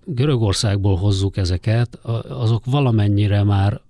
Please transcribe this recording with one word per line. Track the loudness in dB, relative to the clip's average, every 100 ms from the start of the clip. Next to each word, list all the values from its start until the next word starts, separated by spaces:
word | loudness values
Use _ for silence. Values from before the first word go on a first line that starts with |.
| -8
Görögországból | -2 0 2 0 0 -2 0 0 2
hozzuk | 0 0 -2 -2
ezeket, | -2 -2 0 0 -2 -6
a-, | -8 -8 -8 -4
azok | 0 0 0
valamennyire | 0 2 2 2 2 2 2
már | 2 2 0 -2